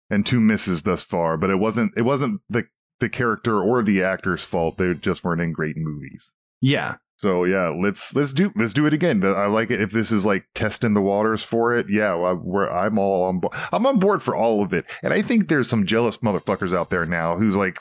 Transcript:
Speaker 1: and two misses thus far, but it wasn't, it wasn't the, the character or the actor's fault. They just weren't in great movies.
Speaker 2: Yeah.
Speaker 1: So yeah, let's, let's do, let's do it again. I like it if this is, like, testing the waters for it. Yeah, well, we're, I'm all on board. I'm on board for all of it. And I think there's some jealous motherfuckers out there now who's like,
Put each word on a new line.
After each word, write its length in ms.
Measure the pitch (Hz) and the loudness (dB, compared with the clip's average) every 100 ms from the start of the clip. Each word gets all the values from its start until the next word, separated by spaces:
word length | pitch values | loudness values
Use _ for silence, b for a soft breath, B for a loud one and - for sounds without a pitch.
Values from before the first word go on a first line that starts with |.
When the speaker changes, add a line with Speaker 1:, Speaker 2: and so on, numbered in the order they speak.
| - | -4
Speaker 1:
and 160 | 104 | -2
two 160 | 101 127 | 2 2
misses 420 | 110 104 - 87 | 4 2 0 -2
thus 180 | 101 85 | 0 -2
far, 340 | - 92 82 80 | -2 -2 0 0
but 140 | 95 | 0
it 60 | 95 | 2
wasn't, 340 | 107 110 107 - | 0 0 0 0
it 40 | |
wasn't 380 | 117 139 135 104 - | 0 0 -2 -4 -4
the, 160 | 113 110 _ _ - | -4 -4 _ _ -6
the 100 | 117 | -6
character 520 | - 120 107 - 107 | -2 -2 -2 0 0
or 200 | 95 123 | 2 2
the 200 | 107 98 | 2 2
actor's 400 | 92 92 98 87 | 2 0 -2 -4
fault. 360 | - 92 82 - | -4 -2 -2 0
They 160 | 92 | -2
just 280 | 82 - 87 | -2 -2 -4
weren't 200 | 90 85 | -2 -2
in 100 | 85 | -2
great 240 | 80 78 78 | -4 -4 -4
movies. 540 | 78 76 69 - _ _ _ _ | -8 -8 -12 -18 _ _ _ _
Speaker 2:
Yeah. 340 | 131 135 67 - _ _ | 0 0 -2 -8 _ _
Speaker 1:
So 260 | 104 90 | -2 2
yeah, 240 | 90 95 87 | 2 2 0
let's, 460 | 78 98 95 - | 0 -2 -2 -4
let's 180 | 131 143 | -2 0
do, 180 | 135 196 104 | 0 0 0
let's 160 | 113 | -2
do 140 | 101 151 | 0 2
it 80 | |
again. 280 | 151 180 113 | 2 2 2
I 220 | 95 95 | 2 0
like 260 | 101 110 110 | 0 0 0
it 80 | 117 | 0
if 80 | 104 | 0
this 200 | 107 107 | 0 0
is, 140 | 110 | 0
like, 220 | 98 98 - | 2 0 -4
testing 400 | - 110 - 120 | -4 -4 -2 0
the 80 | 104 | 2
waters 400 | 98 101 107 110 | 2 2 0 -2
for 340 | - 117 117 120 | -2 0 2 0
it. 140 | 104 | 0
Yeah, 240 | 104 107 | 0 2
well, 220 | 87 90 90 | 2 0 -2
we're, 240 | 87 95 90 | -2 -2 0
I'm 280 | 87 101 104 | 0 0 0
all 260 | 98 95 | 2 2
on 160 | 92 92 | 0 0
board. 120 | 87 B B | -2 B B
I'm 120 | 180 | 0
on 140 | 254 262 | 2 2
board 240 | 190 190 | 2 2
for 120 | - | 0
all 280 | 90 113 107 | 0 2 2
of 100 | 101 | 0
it. 140 | 87 - B | -2 -4 B
And 100 | - | -2
I 80 | - | 0
think 280 | 214 233 165 | 2 2 2
there's 200 | 156 117 | 2 2
some 160 | 113 | 0
jealous 320 | 95 110 120 104 | 0 2 0 0
motherfuckers 560 | 113 92 - 95 95 | -2 -2 -2 -2 0
out 140 | 90 82 | 0 0
there 160 | 92 | -2
now 320 | 85 87 82 85 | -2 -2 -2 0
who's 180 | 110 95 | 2 2
like, 180 | 95 90 | 0 -2